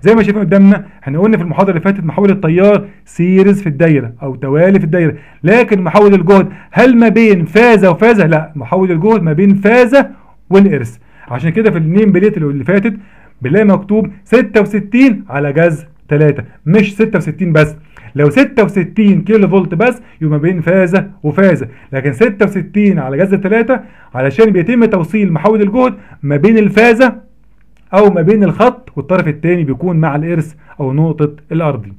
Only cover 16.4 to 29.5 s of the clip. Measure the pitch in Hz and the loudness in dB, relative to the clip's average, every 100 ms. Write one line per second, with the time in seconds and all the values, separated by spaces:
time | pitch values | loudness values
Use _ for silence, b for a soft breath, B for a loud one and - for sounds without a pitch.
16.4 | 117 B 147 202 208 202 220 185 156 147 | -8 B 0 0 0 -2 -2 -2 -6 -6
17.4 | 180 156 151 - b b b 135 147 151 | -2 0 0 -4 b b b -2 0 2
18.4 | 277 - 202 196 170 - 208 180 - 220 | 0 0 -2 -2 -4 0 0 0 0 0
19.4 | 190 175 170 165 240 247 b b 156 147 | 2 0 -2 -2 -2 -4 b b -4 -2
20.4 | 160 180 156 190 180 185 - - 151 147 | -2 -4 -2 0 0 -2 -4 -8 -6 0
21.4 | 196 160 120 B B 135 139 123 233 202 | 0 0 -6 B B -6 -6 -2 -2 0
22.4 | 208 190 - 208 208 175 131 139 196 196 | -2 -2 -6 0 0 0 -4 -4 -2 -2
23.4 | 190 220 233 254 B B B 123 135 139 | 0 -2 0 -4 B B B -4 -4 2
24.4 | 226 180 170 247 220 190 160 214 196 160 | 2 2 0 0 0 0 -4 -2 -2 -2
25.4 | 190 220 202 233 254 - B B 143 143 | -2 0 0 0 -2 -4 B B -4 0
26.4 | 180 226 208 202 240 226 254 - - _ | 2 2 2 2 2 4 2 0 -18 _
27.4 | _ _ _ _ _ 185 208 175 165 220 | _ _ _ _ _ 2 2 2 0 2
28.4 | 196 160 233 247 - - - 185 160 151 | 0 0 -2 -2 -14 -14 -4 -2 -2 -4
29.4 | 165 | -4